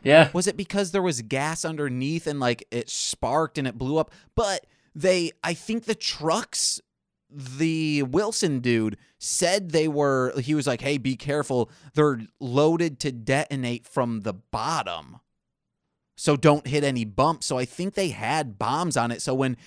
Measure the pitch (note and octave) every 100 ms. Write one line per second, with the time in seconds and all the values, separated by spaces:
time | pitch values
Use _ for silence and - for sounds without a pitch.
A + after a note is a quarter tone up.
0 | - D3+ D3 E3+ F3+ - F#3+ G3+ F#3+ F#3+
1 | F3+ B2+ A2 C3 D3+ D#3+ D#3+ D#3 C#3+ B2+
2 | C3+ E3 D#3 C#3+ B2 A#2 - A#2+ - -
3 | - - B2+ D3 D#3+ - C3+ A#2+ B2+ D#3
4 | D#3 - _ - G#3 F#3+ - _ _ D3+
5 | F#3 F#3 E3 - - E3+ - A3+ A3+ G#3+
6 | - - D#3 F#3+ - - - - - _
7 | _ _ _ C#3+ B2+ C3+ E3 D#3+ D#3 D3
8 | C3+ D3+ G#3+ - F3+ C3+ B2 A#2 A2 G#2+
9 | _ _ - - F3 G3+ F3+ D#3 D#3 D3
10 | C#3+ C3 B2+ C#3+ B2+ D3+ C3+ A#2+ C#3 C#3+
11 | B2 B2+ D3 D3 C#3+ B2+ A2 - C#3+ D3+
12 | D3+ A#2+ A2 _ C3 B2+ D#3 E3 E3+ C3
13 | D3 B2 A2 C3+ - C#3 B2 A#2+ - C#3+
14 | A#2+ A2+ G#2 F#2+ - A2 B2+ D#3+ F#2+ E2
15 | C2+ - _ _ _ _ _ _ _ _
16 | _ - - D3 D3+ D3 - C#3+ C#3 B2+
17 | G#2+ G2 D3 E3 - C3 B2+ - F#3 G#3
18 | F#3 - A2+ D#3 C3+ G2 G#2+ D3 F3 C3+
19 | A#2 A#2 - C3 C3 A#2+